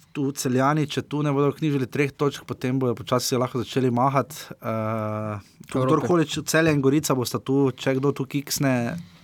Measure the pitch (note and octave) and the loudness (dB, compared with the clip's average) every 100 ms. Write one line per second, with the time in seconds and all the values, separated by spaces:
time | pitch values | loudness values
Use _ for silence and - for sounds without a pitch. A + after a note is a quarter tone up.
0 | _ - C3+ C#3 C#3 B2 C3+ D#3 D3+ - | _ -4 -4 -2 0 2 4 2 0 -2
1 | - D3 D3 C#3 C#3+ C3+ D#3 C#3+ C3 C3+ | -4 -2 0 2 2 2 0 0 0 0
2 | C3+ - C#3+ - - A#2 B2+ C3 B2+ A2+ | -2 0 -2 -2 -8 -6 -2 0 0 -2
3 | A2 B2+ - B2+ B2 B2+ A2 C3+ C3 A#2+ | 0 -2 0 0 -2 -4 -4 0 2 2
4 | C3 C#3 A#2+ - - - - A2 A2 A2 | 2 2 0 -6 -16 -12 -6 -4 -2 -2
5 | G#2+ G#2+ G#2+ G#2 - - - C3+ B2+ D3+ | -4 -4 -6 -8 -12 -20 -6 -2 2 2
6 | B2+ F3 D3+ - D3+ D#3+ D#3+ C#3+ C3 D3 | 4 2 2 -2 -2 2 4 4 4 2
7 | C#3+ C3 A#2+ A#2+ - C3+ C3+ B2+ - C3+ | 2 0 0 -4 0 2 2 2 -2 0
8 | C#3 C#3 C3 C#3+ C#3+ - C#3 B2+ A#2+ E3+ | 0 0 -4 -6 -4 -2 0 0 -2 -6
9 | - - | -12 -20